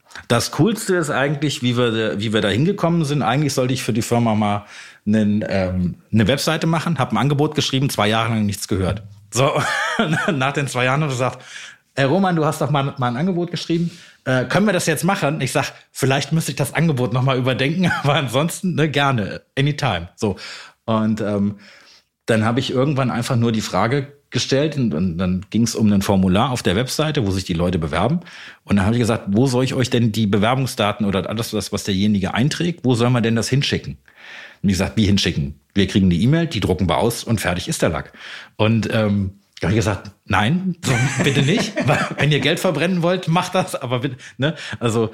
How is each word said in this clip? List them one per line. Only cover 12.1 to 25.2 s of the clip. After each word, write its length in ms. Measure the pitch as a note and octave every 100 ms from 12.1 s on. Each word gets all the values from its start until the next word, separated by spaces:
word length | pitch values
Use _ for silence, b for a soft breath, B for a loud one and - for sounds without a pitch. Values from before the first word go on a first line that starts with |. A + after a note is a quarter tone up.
| F3 F#3+ E3+
du 100 | D3+
hast 140 | D3+
doch 120 | C#3+
mal, 220 | D3 C#3 -
mal 100 | B2
ein 100 | A#2+
Angebot 340 | F3+ F3 F3
geschrieben. 380 | - - E3 E3+ B B B -
Äh, 200 | C3 B2
können 200 | - G#3+
wir 80 |
das 120 | F#3+ -
jetzt 200 | D#3 E3+
machen?" 340 | G3 C#3+ D#3
Ich 140 | C3+
sag, 180 | D3+ C3 B B
"Vielleicht 420 | - B2+ C#3 -
müsste 180 | D#3+ D#3
ich 60 | C3
das 160 | C#3
Angebot 400 | - E3 C3 B2
noch 100 | B2+
mal 140 | B2+ C3
überdenken, 520 | B2+ B2+ C3+ E3 F3+ -
<laughs> 60 |
aber 120 | C#3+ D3
ansonsten, 600 | C3+ A#2+ E3 - F#3 C#3
ne, 140 | D#3
gerne, 520 | C#3 C#3+ C3 G2 - _ -
anytime." 520 | C#3+ D3 C3+ F2+ E2+ -
So. 180 | G#2+ F#2+ B B B B
Und, 380 | - A2 A2 A2
ähm, 340 | G#2 G#2 G2+ G2+ B B B B B _ -
dann 180 | A2+
habe 160 | G#2+ A#2+
ich 120 | B2+
irgendwann 400 | B2+ C#3 C3+ C3+
einfach 260 | A2+ A#2+ B2+
nur 160 | A#2
die 80 | A2
Frage 500 | G#2 F#2 A2+ C#3+ C3+ - _
gestellt 480 | A#2+ - C3+ D#3 C#3
und, 160 | A#2
und 240 | D2+ F#2
dann 280 | E2